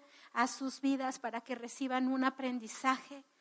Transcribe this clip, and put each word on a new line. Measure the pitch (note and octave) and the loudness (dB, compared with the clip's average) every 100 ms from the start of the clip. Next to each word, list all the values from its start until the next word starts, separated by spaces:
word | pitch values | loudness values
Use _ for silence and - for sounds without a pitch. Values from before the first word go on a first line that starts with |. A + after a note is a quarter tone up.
| - - - | -10 -20 -4
a | A#3 A#3+ | 0 2
sus | - C4+ - | 0 -6 0
vidas | C4+ C4+ C4 - | 2 2 0 -4
para | A3+ A3+ | -6 -6
que | - | -6
reciban | A#3 A#3+ - C4 B3+ C4 | -8 -6 -4 0 2 2
un | C4 | 4
aprendizaje, | C4 C4 C4 B3 A3 - C4 B3+ - C#4 - _ | 2 2 -2 -2 -6 -2 0 0 -2 -16 -18 _